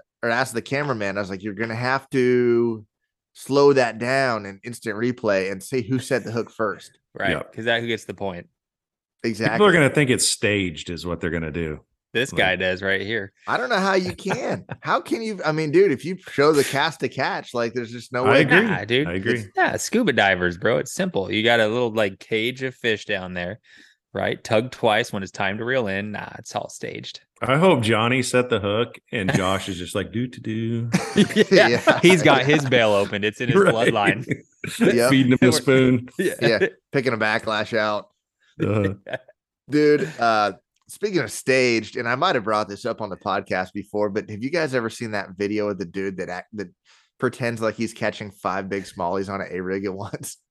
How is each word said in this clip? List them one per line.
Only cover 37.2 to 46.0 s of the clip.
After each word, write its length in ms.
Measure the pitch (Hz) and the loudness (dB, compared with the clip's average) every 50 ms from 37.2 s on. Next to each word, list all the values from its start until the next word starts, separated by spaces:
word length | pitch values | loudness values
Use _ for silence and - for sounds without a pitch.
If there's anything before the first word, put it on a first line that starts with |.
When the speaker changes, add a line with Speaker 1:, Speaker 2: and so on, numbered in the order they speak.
| 110 107 110 113 - 113 107 104 107 - - 113 | 0 0 0 0 -2 -2 -2 -2 -2 -2 -2 0
Speaker 1:
out. 280 | 107 107 104 104 - _ _ _ _ _ _ _ _ _ _ - - | 0 0 -2 -4 -6 _ _ _ _ _ _ _ _ _ _ -6 -4
Speaker 3:
Uh-huh. 300 | 98 104 107 101 98 95 - _ - - - _ _ _ _ _ _ _ _ _ - | 0 0 0 0 0 -2 -6 _ -12 -12 -12 _ _ _ _ _ _ _ _ _ -2
Speaker 1:
Dude, 400 | 143 147 151 147 147 147 135 160 156 - | 0 4 4 6 4 4 2 -2 -4 0
uh, 360 | 117 117 110 107 104 101 95 - _ _ _ _ _ - | 2 2 4 4 2 0 -2 -6 _ _ _ _ _ -20
speaking 320 | - - 196 214 196 170 | -10 -8 -6 -2 -2 -2
of 100 | 131 - | -2 -4
staged, 680 | - - - - 131 131 127 123 120 113 107 104 - 117 | -6 -4 0 2 2 4 4 4 2 0 -2 -4 -6 -6
and 100 | 120 117 | -4 -4
I 80 | 123 | -2
might 200 | 131 160 185 175 | 0 0 0 0
have 100 | 127 98 | 0 0
brought 240 | 107 107 107 107 - | 0 0 0 -2 -2
this 160 | 101 95 - | -6 -8 -6
up 160 | 117 110 - | -8 -6 -6
on 80 | 110 101 | -8 -10
the 80 | 92 - | -10 -8
podcast 560 | - 104 95 101 95 - 104 92 92 - - | -4 -4 -2 -2 -2 -2 -2 -2 -2 -4 -6
before, 360 | 101 - - - 104 104 104 | -12 -10 -6 -4 -2 -2 -2
but 200 | 98 107 98 98 | -2 -4 -6 -6
have 120 | 107 101 | -8 -8
you 80 | 113 135 | -6 -4
guys 240 | 160 170 160 139 131 | -2 -2 -2 -2 -2
ever 160 | 127 113 113 | -2 -2 -4
seen 220 | - - 123 113 | -6 -8 -8 -6
that 200 | 107 101 92 92 95 | -6 -6 -8 -8 -6
video 320 | 87 101 101 104 104 104 104 | -4 -4 -2 -2 -2 -2 -2
of 100 | 104 92 | -4 -6
the 60 | 98 | -8
dude 300 | 87 85 98 | -8 -6 -6